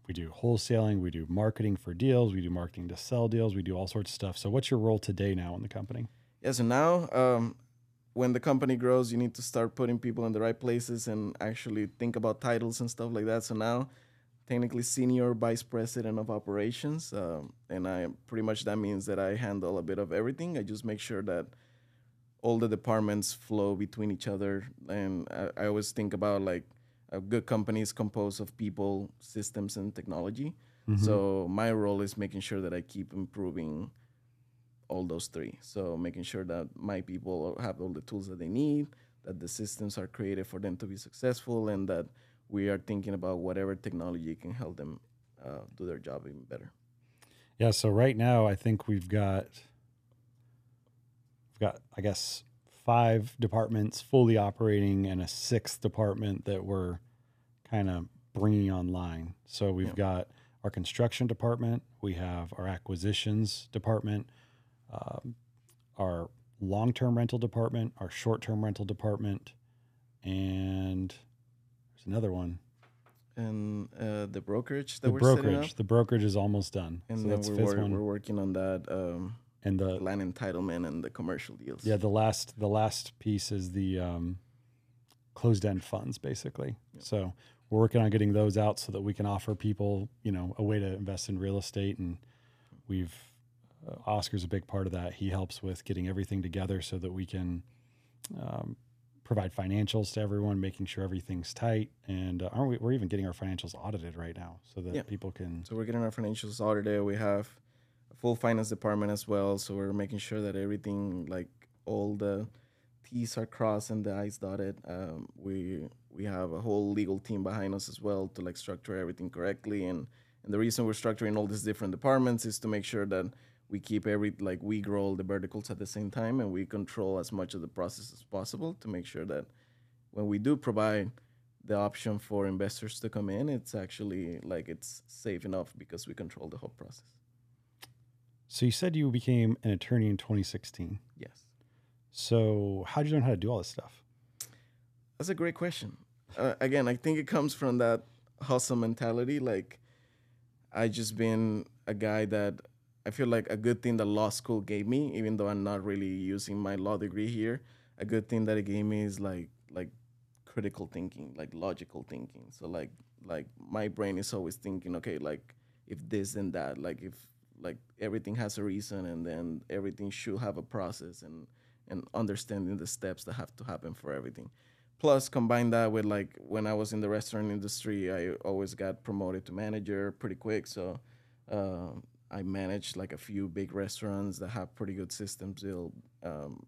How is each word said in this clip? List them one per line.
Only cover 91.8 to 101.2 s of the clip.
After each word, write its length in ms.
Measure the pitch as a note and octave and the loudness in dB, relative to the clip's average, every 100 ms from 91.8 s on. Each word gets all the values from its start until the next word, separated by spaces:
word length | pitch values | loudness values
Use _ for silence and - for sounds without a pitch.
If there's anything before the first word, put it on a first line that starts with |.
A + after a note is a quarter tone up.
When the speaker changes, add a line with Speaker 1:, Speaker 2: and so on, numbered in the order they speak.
| G2 G2+ | -2 0
Speaker 1:
And 180 | F2+ E2+ - _ _ _ _ - - | -4 -6 -12 _ _ _ _ -20 -4
we've, 260 | F#2+ F2 - - _ _ _ _ _ G#2 | -2 -2 -6 -20 _ _ _ _ _ -12
uh, 80 | - - | -8 0
Oscar's 360 | G#2 - G2+ | 0 0 -2
a 60 | F2 | -2
big 180 | G2 - | -4 -2
part 200 | G2+ F#2 | -2 -2
of 40 | |
that. 220 | F2+ F2 - | -2 -4 -4
He 160 | G2 | -2
helps 320 | F#2+ F#2 - | -2 -2 -6
with 220 | F#2+ F2+ - | -6 -8 -4
getting 240 | F#2 F#2 | -4 -2
everything 340 | F#2+ F#2+ G2 | -2 -2 -2
together 400 | F2+ F2+ F#2 F#2+ | -2 -2 -2 -2
so 160 | E2+ F#2+ | -2 -4
that 140 | F2+ | -4
we 140 | F#2 F#2 | -6 -6
can, 360 | F#2+ F2+ F2 - _ _ _ _ _ - - | -4 -4 -4 -8 _ _ _ _ _ -12 -10
um, 380 | G1+ - - - _ _ _ _ - | -6 -6 -8 -10 _ _ _ _ -2
provide 300 | G#2+ F#2 - | 0 0 -2
financials 580 | F#2+ G2+ G#2 A2 G2+ | -2 0 2 0 0
to 80 | - | -2
everyone, 400 | G#2 G#2 G#2 G2 | -2 0 0 0
making 240 | F#2+ F#2+ F#2+ | -2 -4 -6
sure 180 | - F#2+ | -4 -4
everything's 500 | F#2 | -4